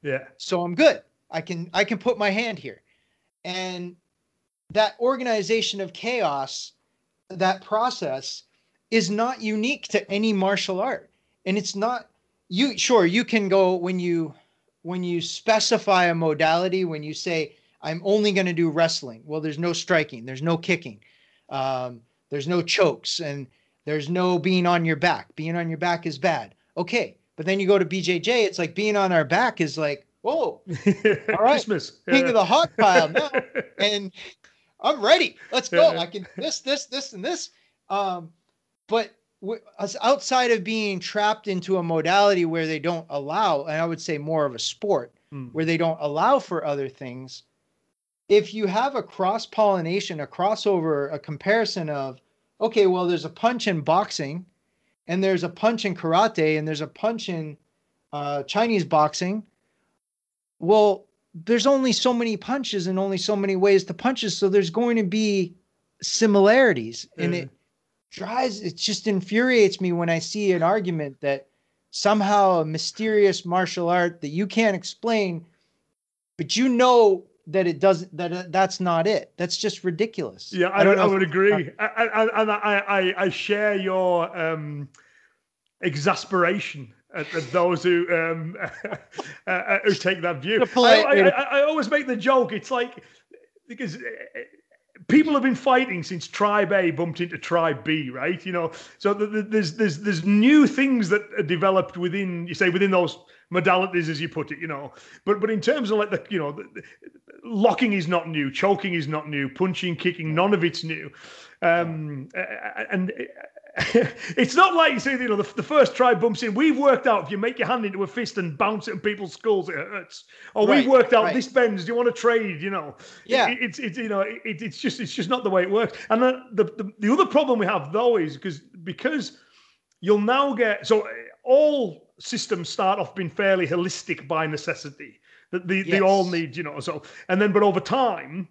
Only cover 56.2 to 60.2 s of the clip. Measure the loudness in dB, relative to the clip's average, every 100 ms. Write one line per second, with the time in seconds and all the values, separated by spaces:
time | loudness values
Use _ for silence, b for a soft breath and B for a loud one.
56.2 | 2 2 2 2 -2 -6 -8 -4 -4 -4
57.2 | -6 -8 -8 -14 _ _ _ _ _ -8
58.2 | -6 -6 -2 0 2 2 2 4 4 2
59.2 | -4 -6 -8 _ _ _ _ _ _ _